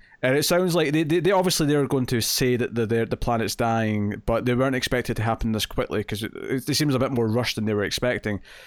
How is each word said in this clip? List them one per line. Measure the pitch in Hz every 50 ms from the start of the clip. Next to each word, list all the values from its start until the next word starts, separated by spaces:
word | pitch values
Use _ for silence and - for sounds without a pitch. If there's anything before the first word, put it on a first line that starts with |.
| - - - - -
and | 127 131 147
it | 151
sounds | - 170 175 185 185 165
like | 175 156 143 143
they, | 156 165
they, | 147 160 180
they | 151 180
obviously | 202 190 185 185 156 - 165 143
they're | 147 147 143 131
going | - 135 127 -
to | 131 117
say | 107 - - - 139 127 123
that | 117 120 - -
the, | 117 113 101
the, | 117 117 113
the | 110 120 -
planet's | - - 120 113 113 92 -
dying, | - 120 117 113 113 113 107 107 104 104 101 104 101 -
but | - 117 113 117
they | 123 123
weren't | 120 131 139 131
expected | 127 - - - 123 120 - 117 107
to | 107
happen | 117 113 - - 113
this | 110 107 -
quickly | - - - 127 - - 107 104
'cause | - 110 101 110
it, | - -
it, | - - - 127 131 123 -
it | 147
seems | - 156 147 135
a | 123
bit | 131 123
more | 139 120 117 110
rushed | 107 120 123 - -
than | - 110
they | 107 107
were | 104 101
expecting. | 90 - - - 123 120 104 - 110 104 92 - - - - -